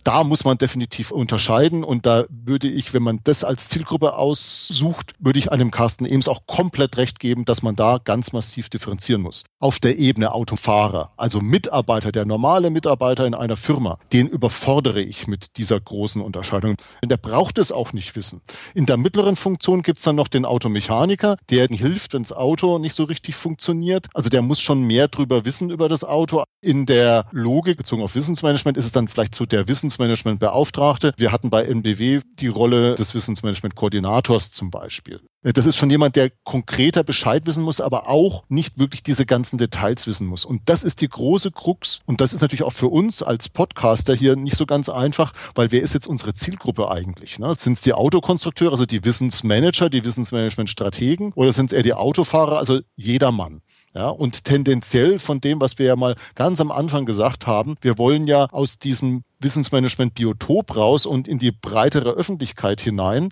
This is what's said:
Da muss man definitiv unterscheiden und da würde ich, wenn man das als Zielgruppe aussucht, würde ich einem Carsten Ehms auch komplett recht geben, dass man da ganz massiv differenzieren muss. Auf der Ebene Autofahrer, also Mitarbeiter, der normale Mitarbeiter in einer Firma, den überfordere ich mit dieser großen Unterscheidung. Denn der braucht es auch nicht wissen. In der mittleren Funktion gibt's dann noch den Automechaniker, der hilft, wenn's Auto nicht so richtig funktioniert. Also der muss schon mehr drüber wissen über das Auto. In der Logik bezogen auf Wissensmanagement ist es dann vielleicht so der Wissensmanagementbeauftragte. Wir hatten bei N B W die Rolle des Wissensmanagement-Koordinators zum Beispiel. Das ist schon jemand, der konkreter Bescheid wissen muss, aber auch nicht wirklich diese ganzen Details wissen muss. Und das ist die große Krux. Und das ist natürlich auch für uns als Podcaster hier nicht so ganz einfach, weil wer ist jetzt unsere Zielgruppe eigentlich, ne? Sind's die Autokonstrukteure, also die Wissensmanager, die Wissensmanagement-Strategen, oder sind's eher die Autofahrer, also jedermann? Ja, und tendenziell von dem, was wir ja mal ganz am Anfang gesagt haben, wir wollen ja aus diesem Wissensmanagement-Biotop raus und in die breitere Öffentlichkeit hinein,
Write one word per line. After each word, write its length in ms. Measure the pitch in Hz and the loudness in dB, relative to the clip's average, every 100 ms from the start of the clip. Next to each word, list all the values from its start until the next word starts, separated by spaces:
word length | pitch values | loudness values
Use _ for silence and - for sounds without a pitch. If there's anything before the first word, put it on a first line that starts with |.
Da 180 | - 131 | 0 2
muss 220 | 151 151 | 2 2
man 140 | 135 127 | 2 2
definitiv 540 | 131 127 120 - - | 0 -2 -6 -8 -6
unterscheiden 680 | - 120 107 - 113 156 165 | -4 -2 -2 2 4 4 2
und 220 | 156 123 | -2 0
da 200 | 120 117 - | 2 2 2
würde 400 | 120 117 135 135 | -6 -4 -2 -2
ich, 240 | 135 - | -4 -2
wenn 100 | 127 | 0
man 180 | 117 110 | 0 0
das 180 | 147 147 | 0 0
als 280 | - 131 - | 0 -4 -4
Zielgruppe 440 | 160 156 165 151 | -6 -4 -2 0
aussucht, 1000 | - 143 147 - - - 147 156 170 - - | 0 -2 -2 -6 -8 -6 -2 -2 -2 -10 -2
würde 200 | 135 135 | 0 2
ich 120 | 175 | 2
einem 200 | 135 123 | 0 0
Carsten 340 | - 117 - | 2 0 0
Ehms 240 | 123 135 131 | 0 0 0
auch 120 | 131 - | -2 -4
komplett 520 | - 180 - 139 120 | -2 0 0 -2 0
recht 220 | 127 - | -2 -2
geben, 260 | 123 123 117 | -2 -2 0
dass 160 | 117 | 0
man 120 | 117 | 0
da 220 | 101 110 123 | 2 2 2
ganz 300 | - 110 120 | 0 -2 -2
massiv 340 | 117 104 - - | -6 -6 -8 -10
differenzieren 540 | 113 - 95 - 113 | -10 -8 -6 0 0
muss. 220 | 87 - - _ | -2 -8 -16 _
Auf 200 | 135 - | 0 2
der 200 | 120 147 | 2 4
Ebene 360 | 135 107 110 | 2 2 0
Autofahrer, 800 | 113 113 107 - 104 104 - - - | -2 -4 -4 2 4 4 0 -6 -4
also 240 | 123 104 | -2 0
Mitarbeiter, 720 | 101 185 - 143 120 110 110 | 2 2 2 -2 0 0 -2
der 140 | 107 104 | -2 -2
normale 420 | 107 135 185 175 | 0 2 2 2
Mitarbeiter 580 | 160 156 127 127 127 127 | 0 0 2 2 0 0
in 60 | |
einer 240 | 117 117 104 | -2 -4 -4
Firma, 400 | - 147 107 82 - | -2 0 -2 -6 0
den 140 | 123 143 | 4 4
überfordere 760 | 170 113 - - 139 139 101 | 2 -2 -2 0 0 0 -2
ich 260 | 95 - - | -4 -8 -8
mit 300 | 98 - - | -8 -8 -8
dieser 240 | 101 104 | -2 -2
großen 400 | 107 104 104 107 | -2 -6 -6 -6
Unterscheidung. 540 | 98 92 95 101 110 98 - - | -8 -8 -6 -4 -2 -4 -8 -6
Denn 80 | 120 | -2
der 80 | 120 | -2
braucht 400 | 107 120 180 - | 0 0 0 0
es 160 | 180 | -2
auch 220 | - 113 | -2 -6
nicht 200 | 104 87 | -8 -10
wissen. 280 | 113 - 87 - - - | -10 -12 -12 -18 -20 -8
In 100 | 190 | -2
der 140 | 135 120 | 2 2
mittleren 380 | 160 202 202 185 | 0 0 2 2
Funktion 440 | 190 180 - 185 | -2 -2 2 2
gibt's 220 | 170 160 | 0 -2
dann 140 | 160 151 | 0 0
noch 120 | 143 | 2
den 160 | 135 | 0
Automechaniker, 920 | 123 120 117 104 104 113 170 196 208 196 - | 0 0 0 -2 0 0 2 2 0 0 2
der 200 | 123 127 | 2 4
hilft, 440 | 113 127 185 - | 2 -2 -2 -6
wenn's 180 | 135 113 | -6 -6
Auto 480 | - 131 160 180 170 | -4 -2 2 0 0
nicht 160 | 156 | -2
so 100 | - | -4
richtig 320 | 156 160 - - | -4 -6 -10 -8
funktioniert. 680 | 170 160 - 165 175 185 - | -8 -4 -2 -2 0 -2 -4
Also 160 | - 113 | -4 0
der 120 | 127 | 2
muss 180 | 120 147 | 2 0
schon 220 | - 139 | 0 2
mehr 240 | 123 117 147 | 4 4 4
drüber 380 | - 131 127 | 2 0 0
wissen 260 | 110 - 175 | 0 -4 -6
über 180 | 165 156 | -2 0
das 140 | 156 | -2
Auto. 400 | - 147 160 160 131 _ | -2 -2 0 0 -2 _
In 260 | - 139 131 | 0 2 4
der 400 | 123 120 117 107 | 4 6 4 2
Logik 460 | 147 117 139 170 165 | -2 0 0 0 -2
bezogen 260 | - 117 | -2 -4
auf 140 | 101 123 | -2 -4
Wissensmanagement 600 | 147 170 156 143 147 135 | -4 0 2 2 2 0
ist 100 | 120 | 0
es 40 | |
dann 160 | 127 113 | 0 0
vielleicht 300 | - 107 - | 0 -2 -2
so 100 | 120 | 0
der 220 | 107 98 | 0 2
Wissensmanagementbeauftragte. 1400 | 139 151 - 117 113 113 104 107 127 147 - 143 139 151 - | -2 -2 -2 0 0 0 0 2 2 0 2 2 4 0 2
Wir 140 | 113 | 2
hatten 200 | 107 123 | 2 2
bei 120 | 110 | 2
N 200 | 120 117 | 2 0
B 160 | 107 101 | 0 0
W 220 | 120 139 - - | 2 0 -2 -6
die 80 | 127 | -4
Rolle 480 | 107 117 120 120 123 | 2 4 6 4 2
des 180 | 107 | -2
Wissensmanagement-Koordinators 1400 | 120 113 104 107 95 104 - 104 101 95 117 127 117 - | -4 -4 -4 -4 -4 -6 -4 -2 0 0 0 2 0 0
zum 220 | - 95 | -10 -10
Beispiel. 480 | - - - - 90 _ _ | -10 -12 -14 -14 -20 _ _
Das 240 | 127 123 139 | -2 2 2
ist 100 | - | 2
schon 140 | 143 | 2
jemand, 260 | 147 147 139 | 4 4 4
der 140 | 131 - | 2 0
konkreter 600 | - 131 - - 139 175 | -6 -6 -4 0 2 2
Bescheid 420 | 151 127 117 139 156 | 0 0 0 0 0
wissen 160 | 156 | -2
muss, 180 | 160 143 | -2 -2
aber 280 | - 123 - | -2 -4 0
auch 340 | 143 185 90 - | 2 2 0 -4
nicht 280 | 139 156 - | -2 -2 0
wirklich 260 | 139 - | -2 -2
diese 200 | - 135 | -2 0
ganzen 320 | 127 123 123 123 | 2 0 0 -2
Details 520 | 117 - 101 127 - | -2 -2 -2 -2 -4
wissen 180 | 101 92 | -6 -6
muss. 180 | 90 | -6
Und 180 | - 113 - | -6 -2 0
das 160 | 170 | 0
ist 180 | 175 - | 0 -2
die 80 | 143 | -4
große 440 | - 123 190 196 | -2 0 0 0
Krux. 480 | - - 180 - - | -4 -4 -4 -6 -8
Und 160 | - 113 | -4 0
das 120 | 131 | 0
ist 100 | 226 | 0
natürlich 200 | 151 127 | -2 0
auch 80 | 139 | -4
für 160 | - 127 | 0 0
uns 340 | 165 214 - | 2 2 0
als 260 | - 117 - | -4 -4 -4
Podcaster 680 | - 175 - 117 110 - | -2 -2 0 2 2 2
hier 200 | 123 135 | 2 4
nicht 220 | 135 139 - | 2 0 -2
so 100 | 151 | 0
ganz 220 | 143 143 | 0 -2
einfach, 440 | 127 139 147 151 - - | -2 0 0 -2 -4 -8
weil 160 | - 117 | 0 2
wer 120 | 123 | 2
ist 120 | 143 | 2
jetzt 140 | 143 - | -2 -4
unsere 260 | 135 107 | -6 -6
Zielgruppe 560 | - - 185 - 110 101 | -6 -6 -6 -6 -2 -2
eigentlich, 480 | 90 90 85 82 - | -4 -6 -10 -14 -8
ne? 160 | 123 160 | -6 -2
Sind's 260 | 127 123 | -2 0
die 100 | 131 | 2
Autokonstrukteure, 800 | 113 131 175 - 175 170 - 170 | 2 4 2 2 -2 -2 0 0
also 140 | 135 123 | 2 0
die 180 | 110 | 0
Wissensmanager, 840 | 98 117 127 - 110 104 165 170 170 | 0 0 -2 -2 0 2 2 2 0
die 140 | 135 | 0
Wissensmanagement-Strategen, 1300 | 113 120 117 120 113 107 104 - 101 - 123 175 208 | -2 -4 -4 -2 -2 -2 -6 -4 -6 -2 -2 -2 -2
oder 180 | - 131 | 2 2
sind's 200 | 123 131 | 4 2
eher 100 | 131 | 2
die 100 | 117 | 2
Autofahrer, 640 | 113 117 147 165 160 156 151 | 2 0 0 2 2 2 2
also 220 | 131 131 - - | 0 0 -2 -8
jedermann? 640 | 110 120 139 110 82 78 _ _ _ | -2 2 2 2 -4 -10 _ _ _
Ja, 140 | - 117 | -6 -6
und 360 | 156 135 - | -2 -4 -4
tendenziell 760 | - 139 135 127 - 127 147 196 | 0 2 2 0 2 2 4 2
von 240 | - 139 | 0 -2
dem, 180 | 139 156 | -2 0
was 180 | 139 - | 0 0
wir 60 | |
ja 120 | 131 123 | 2 2
mal 200 | 127 120 - | 0 -4 -8
ganz 280 | - 151 170 | -4 0 0
am 100 | 151 | 0
Anfang 320 | 135 156 143 | -2 -2 -2
gesagt 420 | 120 104 113 113 - | -2 0 0 -2 -2
haben, 280 | 107 131 156 | -2 -2 -2
wir 160 | 127 110 | -2 2
wollen 280 | 120 151 151 | 4 2 4
ja 200 | 143 135 | 2 2
aus 280 | - 139 - | 0 -4 -4
diesem 440 | 139 127 131 127 - _ | -4 -2 -2 -4 -6 _
Wissensmanagement-Biotop 1300 | 135 151 135 135 127 - 127 - 117 107 - 180 - | -4 -2 0 2 2 0 -2 0 -2 -2 0 0 0
raus 300 | 107 107 147 | 2 4 4
und 240 | - 131 131 | 2 -2 -2
in 100 | 127 | -2
die 120 | 123 | -2
breitere 580 | - - 110 131 151 120 | -2 -2 2 2 2 0
Öffentlichkeit 720 | 120 175 180 123 - 101 104 | 0 -2 -4 -8 -4 -2 -2
hinein, 480 | 117 101 92 117 185 | -2 -2 0 0 -2